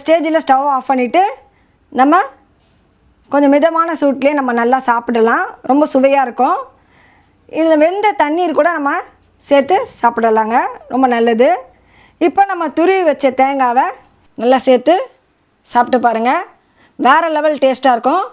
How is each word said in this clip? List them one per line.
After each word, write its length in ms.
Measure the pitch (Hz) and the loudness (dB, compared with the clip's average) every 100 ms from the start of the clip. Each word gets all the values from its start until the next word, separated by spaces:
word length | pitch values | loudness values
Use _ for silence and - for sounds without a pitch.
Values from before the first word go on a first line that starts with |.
ஸ்டேஜில் 400 | 277 320 311 320 | 0 0 0 -2
ஸ்டவ் 240 | - 262 285 269 | 0 0 0 -2
ஆஃப் 120 | 254 | -2
பண்ணிட்டு 340 | 262 247 311 403 539 _ _ _ _ _ 233 | -2 0 0 0 -4 _ _ _ _ _ 0
நம்ம 220 | 269 339 523 - _ _ _ _ _ _ _ _ _ | 2 2 0 -8 _ _ _ _ _ _ _ _ _
கொஞ்சம் 220 | 277 285 285 | 0 2 2
மிதமான 340 | 320 320 339 320 | 2 0 -4 -2
சூட்லேயே 360 | 285 269 269 294 | -2 0 -2 -2
நம்ம 140 | 262 233 | -2 -2
நல்லா 180 | 233 262 247 | 0 0 0
சாப்பிடலாம். 560 | 233 233 233 226 269 403 - - | -2 -2 0 0 0 -4 -8 -2
ரொம்ப 140 | 269 302 | 0 2
சுவையா 280 | 262 269 277 254 | 2 2 2 0
இருக்கும். 340 | 226 254 - - _ _ _ _ _ _ _ _ - | -2 -2 -2 -6 _ _ _ _ _ _ _ _ -2
இதுல 160 | 320 311 | 0 2
வெந்த 280 | 311 381 427 403 | 2 2 -2 0
தண்ணீர் 360 | 294 320 349 277 | -2 -2 -2 0
கூட 100 | 320 330 | 0 -2
நம்ம 140 | 277 339 403 _ _ _ - | -4 -4 -8 _ _ _ 0
சேர்த்து 280 | 277 269 370 494 - | 0 2 0 -2 -2
சாப்பிடலாங்க. 600 | 233 226 226 220 220 247 370 494 - | -2 0 0 0 0 -2 -2 -8 -8
ரொம்ப 120 | 247 262 233 | -2 0 2
நல்லது. 340 | 233 226 262 370 - _ _ _ _ _ 339 | 0 2 2 0 -6 _ _ _ _ _ -2
இப்போ 160 | 330 392 | 0 -2
நம்ம 180 | 359 320 - | -2 -4 0
துருவி 260 | 339 381 339 | 0 2 0
வச்ச 220 | 269 269 262 | 0 -2 0
தேங்காவை 440 | 269 277 254 240 330 508 _ _ _ - | 0 0 0 0 -2 -6 _ _ _ -6
நல்லா 160 | 226 262 - | 0 0 2
சேர்த்து 280 | 247 - 370 508 _ _ _ _ _ _ | 2 2 0 -2 _ _ _ _ _ _
சாப்பிட்டு 260 | 240 240 254 240 | -2 0 0 0
பாருங்க. 280 | 220 233 311 403 _ _ _ _ - 247 | 0 -2 -2 -6 _ _ _ _ -2 2
வேற 160 | 302 330 302 | 2 2 -2
லெவல் 240 | 302 294 262 | -2 0 0
டேஸ்டா 280 | 262 269 240 | 0 0 0
இருக்கும். 260 | 254 339 466 | 0 -2 -4